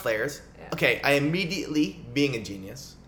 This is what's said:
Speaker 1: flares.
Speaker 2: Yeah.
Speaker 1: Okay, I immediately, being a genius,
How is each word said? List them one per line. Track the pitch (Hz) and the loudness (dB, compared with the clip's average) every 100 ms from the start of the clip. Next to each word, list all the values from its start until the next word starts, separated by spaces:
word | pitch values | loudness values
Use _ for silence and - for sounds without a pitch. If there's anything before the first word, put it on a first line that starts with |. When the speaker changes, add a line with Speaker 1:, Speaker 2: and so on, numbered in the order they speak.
Speaker 1:
flares. | 120 110 135 - - - | 0 0 0 -4 -14 -16
Speaker 2:
Yeah. | 113 | -8
Speaker 1:
Okay, | 165 139 113 | 2 2 4
I | 135 | 4
immediately, | 143 143 175 185 190 - 151 170 - 117 | 4 4 0 -2 -4 -2 2 2 0 -6
being | 127 143 120 | 0 2 0
a | |
genius, | 98 98 95 127 - - | -6 -10 -12 -14 -16 -18